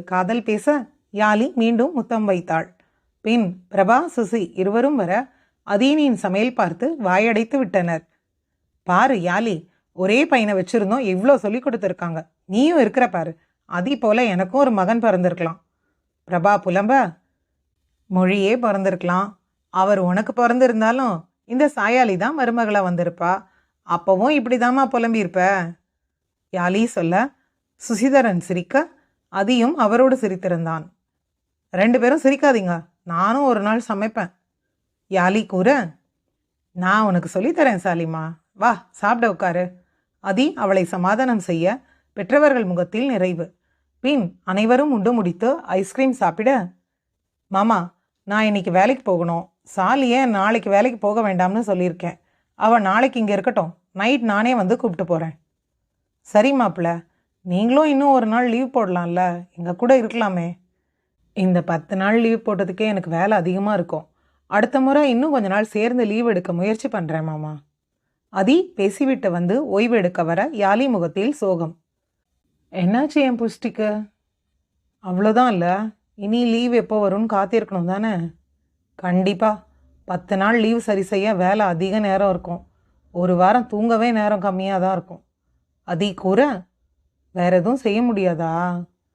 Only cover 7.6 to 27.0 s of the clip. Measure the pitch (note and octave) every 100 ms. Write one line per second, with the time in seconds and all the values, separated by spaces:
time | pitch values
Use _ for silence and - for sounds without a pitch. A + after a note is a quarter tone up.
7.6 | G#3+ F#3+ F3 E3 - _ _ _ _ _
8.6 | _ _ - F3+ C4 A#3 F3 F3+ A3+ E3
9.6 | - _ _ - F#3 A#3 D4 C4+ G#3 G3
10.6 | F#3 A#3 G3 A#3+ A3+ F#3 A#3+ C4+ G#3 A#3
11.6 | C4+ A3+ F#3+ F3 E3+ D#3+ D#3+ _ - G3+
12.6 | D4 E4+ A3 C4 A#3+ F3 D#3+ D#3+ _ _
13.6 | - F3 F#3+ C#4 A#3 G#3+ A#3+ F3+ F#3+ C4
14.6 | C4+ G#3 F#3 A#3 A3 F3+ F3+ F3 E3 F3
15.6 | _ _ _ _ _ _ - F3 F#3+ G3+
16.6 | G3 F3+ G#3 C4+ G3 - _ _ _ _
17.6 | _ _ _ _ - F#3 F#3 G3+ G3 B3
18.6 | A#3 G3 F#3+ F3+ F3 F3+ G3+ - _ _
19.6 | _ F#3 F#3+ G3+ F3+ F3+ A3 - A#3+ B3
20.6 | B3+ A3 A3 B3+ B3 E3+ - _ - B3
21.6 | D4 B3+ G#3 B3 A#3 F#3 A3 D#4 A#3+ A#3
22.6 | A3 G#3 F#3 F3 F3 F3 F3 G3 - _
23.6 | _ _ - E3+ F3+ F#3+ B3 D4+ A#3 B3
24.6 | A#3+ C4 C4+ B3 A#3 A3+ F#3 F#3 F3+ G3
25.6 | E3+ E3+ _ _ _ _ _ _ _ F#3
26.6 | F3 F#3+ A#3 -